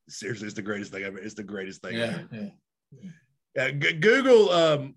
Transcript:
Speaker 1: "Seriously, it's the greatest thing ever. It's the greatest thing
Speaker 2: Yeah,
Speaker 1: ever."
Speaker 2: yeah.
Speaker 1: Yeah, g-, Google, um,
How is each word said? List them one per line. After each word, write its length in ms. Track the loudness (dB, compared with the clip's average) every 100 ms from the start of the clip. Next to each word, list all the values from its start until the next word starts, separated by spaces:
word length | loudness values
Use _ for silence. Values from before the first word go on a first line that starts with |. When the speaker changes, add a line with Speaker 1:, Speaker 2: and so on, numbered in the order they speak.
| _
Speaker 1:
"Seriously, 380 | -12 -8 -8 -8
it's 80 |
the 80 | -10
greatest 300 | -8 -8 -8
thing 100 | -8
ever. 160 | -8 -10
It's 160 | -12
the 80 | -12
greatest 400 | -10 -10 -10 -12
thing 140 | -10 -6
Speaker 2:
Yeah, 60 |
Speaker 1:
ever." 240 | -6 -6 -12 -12 -12 -14 _ _ _
Speaker 2:
yeah. 80 | -20 -20 -20 _ _ _ -6
Speaker 1:
Yeah, 140 | -4
g-, 200 | -2 -2
Google, 560 | 2 4 4 8 8 8
um, 440 | 6 4 2 -2